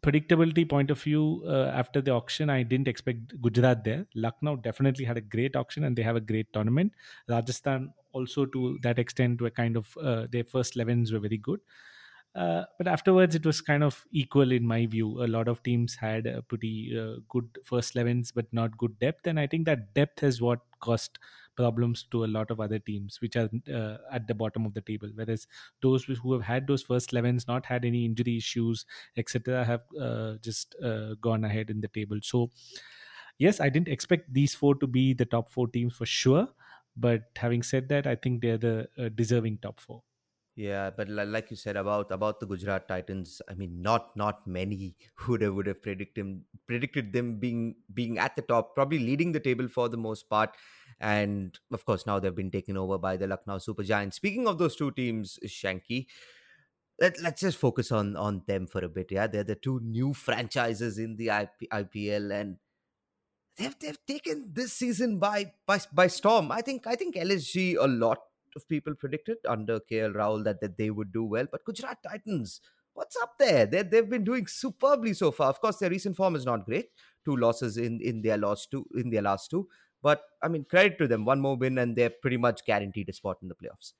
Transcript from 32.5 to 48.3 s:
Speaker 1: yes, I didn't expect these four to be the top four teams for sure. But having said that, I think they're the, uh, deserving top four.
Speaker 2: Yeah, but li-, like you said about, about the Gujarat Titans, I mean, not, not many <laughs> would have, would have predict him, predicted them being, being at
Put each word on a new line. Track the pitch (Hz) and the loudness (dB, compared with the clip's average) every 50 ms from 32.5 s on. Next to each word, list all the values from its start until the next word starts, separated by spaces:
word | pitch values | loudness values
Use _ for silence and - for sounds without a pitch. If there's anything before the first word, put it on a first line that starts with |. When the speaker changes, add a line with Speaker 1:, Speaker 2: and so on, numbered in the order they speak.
| _ _ - - - - - - - - - - - - - - - _ | _ _ -20 -20 -20 -20 -20 -20 -20 -20 -20 -20 -20 -20 -20 -20 -4 _
Speaker 1:
yes, | 135 180 202 - | 4 4 4 4
I | - 143 | 2 2
didn't | 127 151 175 - | 2 2 0 0
expect | 143 117 - - 180 160 - - 127 | -2 -4 2 2 2 2 2 0 2
these | 135 143 139 - | 2 2 2 2
four | - - 143 143 | 4 4 4 4
to | 139 143 | 6 2
be | 135 120 127 131 135 131 | 2 4 4 4 4 4
the | 123 123 | 2 2
top | 117 - 120 113 - | 0 2 -2 -2 -2
four | - - 123 | -2 -2 -2
teams | 117 - 123 120 120 120 | 0 0 0 -2 -2 -2
for | - 113 | -4 -6
sure. | - - - - 131 131 156 214 262 - _ - - - - _ _ _ | -4 -2 2 4 6 6 6 4 2 -4 _ -20 -20 -20 -20 _ _ _
But | - 117 120 120 113 113 _ _ | 0 2 2 2 2 0 _ _
having | - - 120 120 120 120 | -4 -2 0 0 0 0
said | - - 135 131 131 | 0 -2 -2 0 2
that, | 143 143 143 | 0 0 0
I | 139 123 | 0 -2
think | 113 - 131 123 117 117 | -2 0 -2 -2 0 0
they're | 117 113 113 | 0 0 2
the, | 117 117 113 110 117 - _ | 2 0 0 0 -4 -6 _
uh, | - 127 113 | -6 -6 -6
deserving | 110 107 117 107 120 120 113 113 110 101 | -2 -2 0 2 2 2 2 0 -4 -4
top | - 98 - - | -8 -12 -12 -12
four. | - _ 120 117 _ _ _ _ _ _ _ _ _ _ _ | -18 _ -20 -20 _ _ _ _ _ _ _ _ _ _ _
Speaker 2:
Yeah, | - 107 101 98 98 98 95 | -10 -6 -4 -4 -4 -4 -6
but | 98 101 107 98 | -6 -6 -8 -6
li-, | 104 104 101 | -4 -6 -4
like | 101 107 110 110 - 113 | -4 -4 -6 -6 -6 -12
you | |
said | - - 107 101 | -10 -8 -6 -4
about, | 101 98 101 104 104 101 - | -2 0 0 0 0 0 -2
about | 92 95 104 107 104 - | -4 -2 -2 -2 -2 -4
the | - | -6
Gujarat | 101 98 92 90 101 98 95 - _ | -8 -8 -6 -4 -2 -4 -4 -4 _
Titans, | 95 92 90 - 95 95 90 82 - - - - | -6 -6 -6 -6 -8 -8 -8 -10 -12 -16 -14 -14
I | 101 | -10
mean, | 90 98 90 87 87 | -10 -8 -8 -8 -6
not, | 87 101 113 117 117 - _ | -2 0 0 0 0 -4 _
not | 104 104 104 104 - _ | -2 -2 -2 -2 -4 _
many | - 90 90 95 98 104 95 98 92 87 _ _ - | -8 -6 -4 -4 -4 -4 -6 -8 -10 -12 _ _ -20
<laughs> | _ - - 117 | _ -12 -2 -2
would | 120 110 | 0 2
have, | 110 104 95 | 2 0 0
would | 98 98 101 | 0 -2 -4
have | 95 - _ | -4 -6 _
predict | 107 98 95 101 - _ - | -8 -8 -8 -8 -10 _ -10
him, | 101 98 95 92 - _ _ - _ | -8 -8 -8 -12 -14 _ _ -20 _
predicted | _ 117 120 123 135 - 147 127 104 95 | _ -6 -4 -4 -4 -4 -4 -6 -2 -2
them | 123 120 120 117 107 | -2 -2 -2 -4 -4
being, | 101 123 117 117 113 117 - _ _ _ 98 | -4 -2 -2 -2 -4 -4 -6 _ _ _ -6
being | 104 120 113 117 101 | -6 -4 -4 -2 -2
at | - - | -2 -2